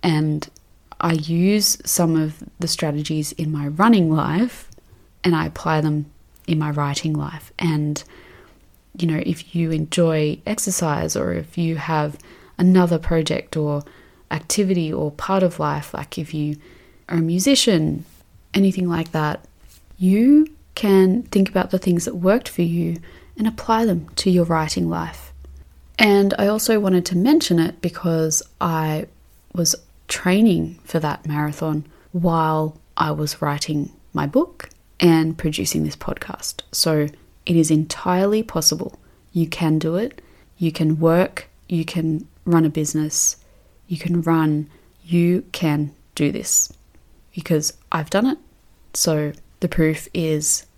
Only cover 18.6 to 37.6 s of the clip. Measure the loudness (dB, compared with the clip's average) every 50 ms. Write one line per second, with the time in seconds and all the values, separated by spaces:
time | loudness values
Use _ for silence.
18.6 | 2 2 2 0 -2 -2 -2 -2 -4 -4 -2 -2 -2 -2 -4 -6 -10 -18 _ _
19.6 | -20 -20 -20 -20 _ -20 -8 0 2 4 4 6 6 6 8 6 6 4 -2 -18
20.6 | -20 _ -8 -4 2 4 6 8 8 6 4 2 -2 0 2 2 2 4 2 -2
21.6 | -2 0 -2 -2 0 2 0 0 0 -4 -6 0 2 2 2 2 0 -4 -4 -2
22.6 | -2 0 0 0 -2 -2 -4 -6 -10 -18 -20 -20 -20 -20 -8 -4 -2 -2 -2 -4
23.6 | -2 0 0 2 2 2 0 0 -2 -6 -8 -2 0 2 4 4 4 2 2 0
24.6 | 0 -2 -2 -2 -2 -2 -2 -4 -6 -8 -10 -14 -18 -20 -20 -20 -20 -20 -20 -20
25.6 | -20 -20 _ -20 -20 -14 -2 2 4 4 6 4 4 2 2 2 0 0 0 0
26.6 | 0 0 0 2 2 2 2 2 0 0 0 2 4 4 4 4 4 2 2 2
27.6 | 0 0 -4 -6 -8 -8 -8 -4 -4 -2 0 0 0 0 -2 -4 -6 -8 _ _
28.6 | -4 -2 0 0 0 -2 -2 -4 -6 -10 -14 _ _ _ _ _ _ _ -4 -2
29.6 | -2 -2 -2 -4 -8 _ _ -20 _ _ -10 -2 0 2 4 4 4 4 4 2
30.6 | 0 -4 -8 -16 _ -6 -4 -2 -2 -2 -4 -6 -6 -6 -4 -2 -2 -4 -4 -6
31.6 | -4 -4 -4 -4 -6 -8 -18 -20 _ _ -6 0 0 2 2 2 2 2 0 0
32.6 | -2 -4 -6 -10 _ _ -4 -4 -2 -2 -2 -4 -4 -6 -4 -4 -4 -4 -2 -4
33.6 | -4 -4 -4 -4 -4 -6 -10 -20 -20 -10 _ -6 -4 0 2 0 0 0 -4 -18
34.6 | -20 -20 -20 _ _ _ _ _ 4 4 4 4 2 0 -4 -4 -6 -6 -4 -4
35.6 | -4 -4 -2 -2 -4 -4 -6 -8 -8 -8 -8 -8 -10 -14 -14 -12 -10 -12 -12 -12
36.6 | -16 _ -4 -2 0 0 2 0 0 -2 -6 -12 -20 _ _ _ _ 0 4 4